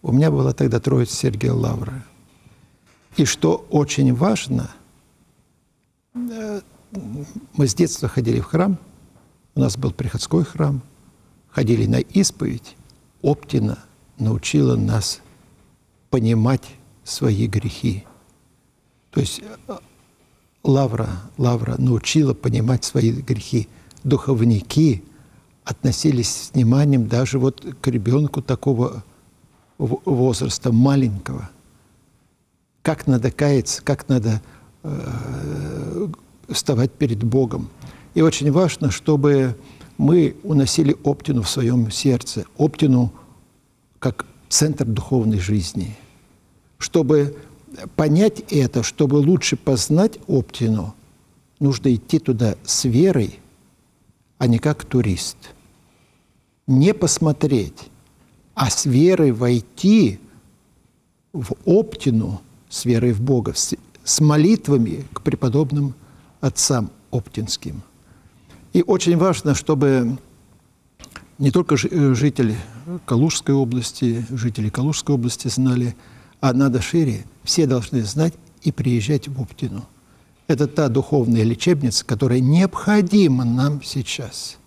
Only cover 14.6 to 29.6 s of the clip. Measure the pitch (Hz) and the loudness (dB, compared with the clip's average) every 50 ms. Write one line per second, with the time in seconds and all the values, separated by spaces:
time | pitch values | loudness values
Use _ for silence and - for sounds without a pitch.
14.6 | 143 127 123 - 104 104 110 110 101 - - - - - - _ _ _ _ _ | 2 2 2 2 0 0 0 -2 -2 -4 -8 -10 -14 -20 -20 _ _ _ _ _
15.6 | _ _ _ _ _ _ _ _ _ _ - 131 113 113 117 113 107 120 135 123 | _ _ _ _ _ _ _ _ _ _ -2 0 2 2 2 2 2 2 0 0
16.6 | - - - - - _ _ _ _ - - - - 127 104 98 113 113 95 110 | -2 -8 -20 -20 -20 _ _ _ _ -12 -10 -2 0 0 0 0 0 -2 -2 -2
17.6 | - 110 - - - 123 101 98 - - - _ _ _ _ _ _ _ _ _ | -4 -4 -10 -4 -4 -4 -4 -4 -10 -16 -20 _ _ _ _ _ _ _ _ _
18.6 | _ _ _ _ _ _ _ _ _ _ - - 165 - - - - 214 220 - | _ _ _ _ _ _ _ _ _ _ -4 -2 -2 -2 -4 -10 -14 -18 -20 -20
19.6 | - - 202 - - _ _ _ _ _ _ _ _ _ _ _ _ _ _ _ | -16 -16 -16 -16 -16 _ _ _ _ _ _ _ _ _ _ _ _ _ _ _
20.6 | _ - 135 135 139 123 110 113 110 110 - 90 - - - - 131 120 120 117 | _ 0 2 2 2 0 -2 -4 -6 -6 -8 -10 -14 -16 -8 -2 0 0 0 0
21.6 | 110 110 120 123 131 127 123 110 - - - 160 151 135 127 - - 123 113 120 | -2 -4 -4 -2 0 0 0 0 -2 0 0 2 2 2 0 -2 -2 -2 0 0
22.6 | 113 117 127 120 - - - 131 - 113 117 123 139 - 123 107 - - - 120 | 0 0 0 0 -2 -2 -2 0 2 2 0 -2 -4 -4 -4 -4 -4 -4 -4 -4
23.6 | 107 - - - - - - - - 135 139 131 - - 135 113 113 120 117 101 | -4 -4 -12 -20 -20 -20 -20 -10 -2 0 0 0 0 0 0 2 4 4 2 2
24.6 | 90 - - 151 160 160 120 92 - - - - - _ _ - _ _ _ _ | 0 -2 0 2 4 4 2 0 -6 -14 -20 -20 -20 _ _ -20 _ _ _ _
25.6 | _ - - - - 135 - - - 160 143 123 117 - - - - - - 139 | _ -10 -10 -4 -2 -2 -2 0 0 0 0 0 -2 -4 -4 -8 -10 -4 0 2
26.6 | 127 113 123 135 147 147 139 131 117 107 113 117 131 - - 135 123 135 127 - | 4 4 4 4 4 4 4 2 2 0 0 0 0 0 -2 0 0 0 -2 -2
27.6 | - - 131 - - 135 120 123 101 110 120 139 151 143 - - 123 - 131 - | -12 -16 -14 -4 -4 -2 -2 0 0 2 2 2 0 0 -4 -6 -4 -4 -4 -2
28.6 | - 143 135 113 123 127 117 - - _ _ _ _ _ _ _ _ _ _ _ | 0 -2 0 0 0 -2 -4 -8 -16 _ _ _ _ _ _ _ _ _ _ _